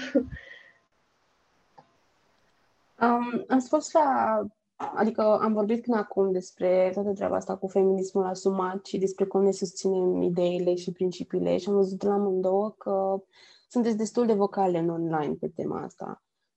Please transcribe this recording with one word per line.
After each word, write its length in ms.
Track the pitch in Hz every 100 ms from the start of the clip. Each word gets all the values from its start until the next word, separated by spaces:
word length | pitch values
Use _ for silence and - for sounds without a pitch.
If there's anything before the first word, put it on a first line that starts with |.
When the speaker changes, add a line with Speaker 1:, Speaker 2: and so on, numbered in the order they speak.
| -
Speaker 1:
<laughs> 140 | 262 - - - - - _ _ _ _ _ _ _ _ _ _ - - _ _ _ _ _ _ _ _ _ _ -
Speaker 2:
Um, 440 | 233 240 240 240 -
am 120 | 262
spus 320 | 254 302 -
la, 480 | 330 285 254 214 220 208 - _ - - -
adică 260 | 214 226
am 320 | 214 214 220
vorbit 280 | 214 208 233
până 160 | 240 226
acum 340 | 196 - 196
despre 580 | 185 180 - 180 185 185
toată 200 | 190 202
treaba 220 | 196 185 190
asta 220 | 185 190
cu 100 | 190
feminismul 580 | 196 190 190 190 202 185
asumat 600 | 185 196 190 185 196 -
și 120 | 202
despre 280 | 190 - 190
cum 180 | 190
ne 80 | 196
susținem 680 | 190 185 - 190 185 180 180
ideile 540 | 175 175 175 180 180 180
și 160 | 180
principiile 680 | 175 185 175 175 185 175 180
și 120 | 180
am 60 | 202
văzut 280 | 190 190
la 100 | 202
amândouă 580 | 202 202 185 185 196 214
că 520 | - 214 196 190 190 - _ - _ _
sunteți 280 | 247 233 214
destul 280 | 214 - 233
de 80 |
vocale 440 | 208 196 202 190 175
în 120 | 170
online 440 | 170 165 160 147
pe 160 | 160 156
tema 320 | - 151 165
asta. 420 | 135 - - - _ _ _